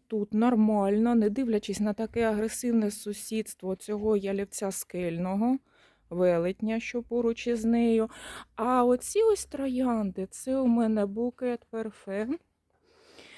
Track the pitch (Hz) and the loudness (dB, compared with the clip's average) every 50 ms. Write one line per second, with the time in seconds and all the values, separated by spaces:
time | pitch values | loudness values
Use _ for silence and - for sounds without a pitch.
0 | - _ 226 214 202 202 - 214 226 247 254 214 214 214 214 208 196 196 202 214 | -4 _ -4 -4 -4 -2 0 2 4 4 4 6 4 4 4 2 2 2 2 2
1 | 226 233 240 233 214 208 208 247 269 233 220 208 - - 196 180 208 214 202 - | 2 4 4 4 4 4 2 0 0 0 0 0 0 -2 -4 -2 -2 -2 -2 -4
2 | 226 220 - 233 233 226 214 208 214 220 220 - - 247 233 226 214 208 208 - | -6 -6 -2 0 0 0 2 0 -2 -2 -4 -4 -2 0 2 2 2 0 -2 -6
3 | - 208 208 208 - - 220 220 214 214 - - - 185 190 190 - - 214 208 | -8 -10 -8 -8 -8 -6 -4 -4 -4 -6 -10 -10 -6 -6 -6 -6 -6 -6 -6 -2
4 | 208 220 214 208 196 196 196 196 202 196 - - 214 190 190 - - - - 180 | 0 2 0 2 0 0 -2 -2 -4 -6 -6 -6 -4 -4 -4 -6 -8 -8 -6 -4
5 | 180 170 165 170 180 180 190 202 220 240 262 269 - _ _ _ _ _ _ _ | -4 -2 -2 -2 -2 -2 0 0 2 2 0 0 -2 _ _ _ _ _ _ _
6 | _ _ 170 175 180 180 175 170 170 180 190 - - 214 220 226 233 - - 240 | _ _ -2 2 4 4 4 4 2 0 -2 -2 -4 -2 -2 -2 -4 -4 -6 -6
7 | 233 - 233 240 240 226 233 - - 240 240 226 214 226 233 233 233 233 226 226 | -6 -4 -4 0 0 0 -2 -2 -2 -4 -2 0 2 2 4 4 4 4 4 2
8 | 220 226 - - - - - - - - _ - - 240 254 254 247 247 247 247 | 2 0 -4 -12 -16 -16 -16 -16 -18 -16 _ -4 0 2 4 4 4 4 4 2
9 | - - - 403 453 453 415 392 - - - 285 269 269 254 247 262 247 240 220 | 0 -2 0 2 4 4 4 2 0 -8 -8 -6 -4 -2 -2 0 0 0 0 0
10 | 214 196 185 - 190 190 - - - 262 262 269 262 247 233 233 233 220 220 214 | -2 -2 -4 -6 -8 -8 -8 -12 -6 -2 -2 2 4 4 4 4 4 2 2 2
11 | 202 202 202 220 233 247 240 - 254 247 240 233 - _ - 226 220 220 - - | 0 0 -2 -4 -4 -4 -4 -4 -4 -4 -4 -4 -8 _ -8 -8 -8 -8 -10 -12
12 | - - 190 202 214 233 294 339 - _ _ _ _ _ _ _ _ _ _ _ | -12 -8 -6 -4 -4 -4 -6 -8 -8 _ _ _ _ _ _ _ _ _ _ _
13 | _ _ - - - - - | _ _ -20 -20 -20 -20 -20